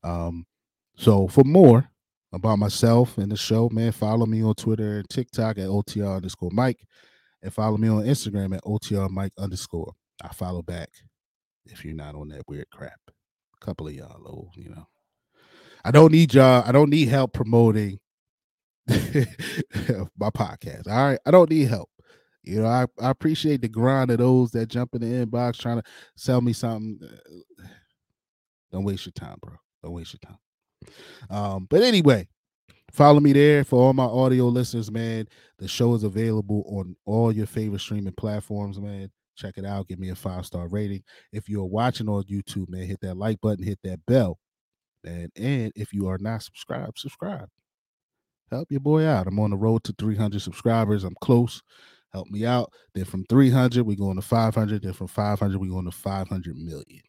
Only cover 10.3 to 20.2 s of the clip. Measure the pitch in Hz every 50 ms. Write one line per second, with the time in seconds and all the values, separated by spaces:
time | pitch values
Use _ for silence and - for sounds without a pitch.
10.3 | - - 92 90 90 90 82 - 87 80 78 - _ _ _ _ _ _ _ _
11.3 | _ _ _ _ _ _ _ _ - - - 76 80 78 73 73 73 76 73 76
12.3 | 76 69 - - 73 71 69 _ - - - 62 - _ _ _ _ _ _ _
13.3 | _ _ _ _ _ _ - - 90 - 80 78 73 67 67 - - - - -
14.3 | - 76 - - _ - - - - 80 78 _ _ _ _ _ _ _ _ _
15.3 | _ _ _ _ _ _ _ _ _ _ _ - 123 147 160 160 156 165 170 143
16.3 | 110 135 131 131 127 123 120 120 123 139 151 147 143 160 151 117 127 139 131 123
17.3 | _ - 123 107 117 117 117 113 107 107 107 101 95 101 _ _ _ _ _ _
18.3 | _ _ _ _ _ _ _ _ _ _ _ - 117 - - - - 147 127 -
19.3 | - - - - - - - _ - - - - 123 98 95 - _ -